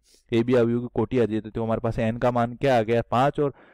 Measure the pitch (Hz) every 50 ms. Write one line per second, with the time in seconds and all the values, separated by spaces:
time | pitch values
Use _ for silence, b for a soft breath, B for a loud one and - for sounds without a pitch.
0 | b b b b b _ 120 113 117 123 127 123 117 117 120 120 123 120 - -
1 | 110 - - 127 113 104 107 107 104 107 - 117 113 110 113 110 - 117 113 -
2 | 117 113 113 117 123 123 123 120 117 120 120 113 139 139 127 120 107 107 117 117
3 | 113 - 113 120 131 147 - - 147 139 b b b b